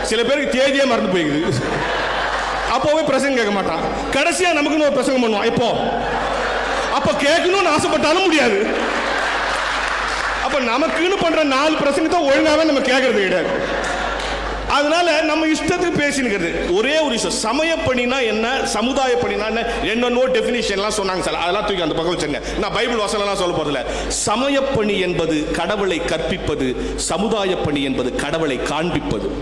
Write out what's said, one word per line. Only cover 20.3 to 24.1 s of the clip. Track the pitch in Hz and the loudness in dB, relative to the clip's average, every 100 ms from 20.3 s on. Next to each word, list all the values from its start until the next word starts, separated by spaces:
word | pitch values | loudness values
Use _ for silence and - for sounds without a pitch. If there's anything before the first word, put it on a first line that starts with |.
| 240 214 247 214 196 208 208 | 2 0 -2 -2 -2 -2 -2
சொன்னாங்க | 196 185 | -2 -2
சார், | 165 156 | -2 -2
அதெல்லாம் | 170 175 - | 0 0 -2
தூக்கி | 196 | -2
அந்த | 165 156 | -2 0
பக்கம் | 160 165 | -2 -2
வச்சுங்க. | 151 135 - - | -2 -4 -4 -4
நான் | 202 | -2
பைபிள் | 185 240 240 | -2 -2 0
வசனம்லாம் | 202 214 202 190 | -2 -2 -2 0
சொல்ல | 180 156 | 0 0
போறதில்ல. | 151 139 120 - | -2 -2 -4 -4
சமய | - | -4